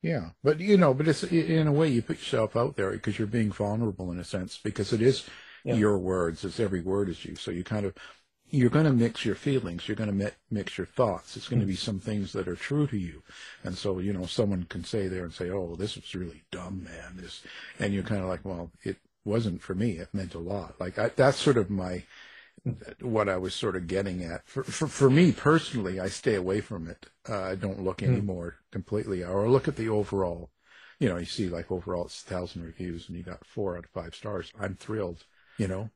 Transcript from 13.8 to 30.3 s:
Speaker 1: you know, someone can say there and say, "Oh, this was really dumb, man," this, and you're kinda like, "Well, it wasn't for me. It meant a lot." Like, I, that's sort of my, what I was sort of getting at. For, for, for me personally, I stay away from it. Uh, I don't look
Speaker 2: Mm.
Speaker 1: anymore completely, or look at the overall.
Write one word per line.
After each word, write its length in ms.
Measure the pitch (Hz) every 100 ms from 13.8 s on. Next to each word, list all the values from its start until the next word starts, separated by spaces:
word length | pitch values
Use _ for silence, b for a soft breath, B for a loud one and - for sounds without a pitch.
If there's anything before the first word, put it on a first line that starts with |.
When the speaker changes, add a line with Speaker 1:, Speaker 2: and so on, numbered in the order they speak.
| 104 92
Speaker 1:
you 140 | 95
know, 140 | 98 90
someone 380 | - 107 95
can 200 | 90 92
say 240 | 82 113 95
there 160 | 92
and 80 | 87
say, 180 | - 90
"Oh, 240 | 98 87
this 220 | 85 104 -
was 180 | -
really 300 | 92 87 - _
dumb, 320 | 90 92 95
man," 320 | 85 92 87 92
this, 260 | 90 - - B B B
and 120 | 104
you're 120 | 98
kinda 220 | 92 104 92
like, 180 | 90
"Well, 260 | 95 90 85 _
it 140 | 98 95 _ _
wasn't 360 | - 110 113 87
for 140 | -
me. 240 | 92 117 85
It 160 | 87
meant 200 | 101 92
a 40 | 82
lot." 400 | 85 101 82 -
Like, 200 | 90 95
I, 80 | 113
that's 300 | - 131 135
sort 180 | - 123
of 120 | 95
my, 360 | 101 92 90 - B B B B B 135 - - -
what 280 | 127 110 101
I 80 | 92
was 180 | 92
sort 220 | - 110 92
of 100 | 85
getting 380 | 92 98 90
at. 220 | 85 85 -
For, 160 | -
for, 220 | - - 156
for 240 | - 139
me 220 | 139 175
personally, 680 | 113 147 160 - 127 95 95
I 80 | 92
stay 260 | - -
away 260 | 104 92 101
from 280 | 98 98 80
it. 180 | 85 - _ -
Uh, 140 | 107
I 120 | 95
don't 300 | 95 98 95
look 140 | 92 90
Speaker 2:
Mm. 100 | 104
Speaker 1:
anymore 480 | 123 101 90 87 - _
completely, 520 | - - 104 - 92
or 240 | 87 95 107
look 200 | 127 -
at 80 | 135
the 120 | 113
overall. 640 | 107 101 98 92